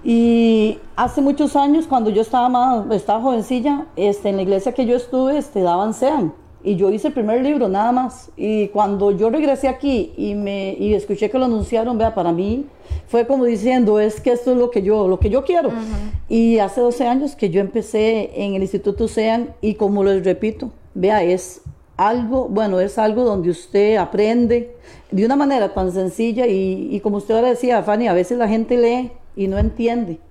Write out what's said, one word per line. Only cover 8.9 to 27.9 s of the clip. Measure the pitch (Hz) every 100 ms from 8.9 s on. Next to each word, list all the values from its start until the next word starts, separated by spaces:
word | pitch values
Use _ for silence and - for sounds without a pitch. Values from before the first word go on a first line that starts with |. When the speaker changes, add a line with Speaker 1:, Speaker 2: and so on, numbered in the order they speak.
| 202 202
Speaker 1:
yo | 190 220
regresé | 277 302 269 269
aquí | 262 285 254 185 -
y | 208
me, | 208 202 196 190 -
y | 202
escuché | 208 202 202 214
que | 262
lo | 254
anunciaron, | 220 196 233 226 233
vea, | 226
para | 220 170
mí | 165 202 240 277 - - - -
fue | 233 240
como | 269
diciendo, | 240 226 226 254 220 214
"Es | 214 214
que | -
esto | 240 240
es | 254
lo | 240
que | 240
yo, | 190 214 190
lo | 185
que | 208
yo | 240
quiero". | 269 349 277
Speaker 2:
Ujú. | 233 220 214 208 - -
Speaker 1:
Y | 226 233 226
hace | 196 196
doce | 240 240 240
años | 254 285 -
que | 302
yo | 185
empecé | 196 233 - 220 220 220 202 -
en | 202
el | 190
Instituto | 190 196 208 196 220
sean, | - 220 226 240 -
y | 220
como | 208 202 202
les | 196 196
repito, | 180 185 214 220 247 - -
vea, | - 185 214
es | 175 185 - - - - _ -
algo, | 196 247 226 262 247
bueno, | 196 214 185
es | 196 196
algo | 214 214
donde | 247 202 175
usted | 170 - 202 208 214
aprende | 175 196 214 240 233 - 240 - - - -
de | 190
una | 220 277
manera | 277 269 196
tan | 196 185
sencilla | 185 185 175 226 226 240
y, | 190 190 190 -
y | 202
como | 214 202
usted | 202 220
ahora | 247
decía, | 240 247 233
Fanny, | 185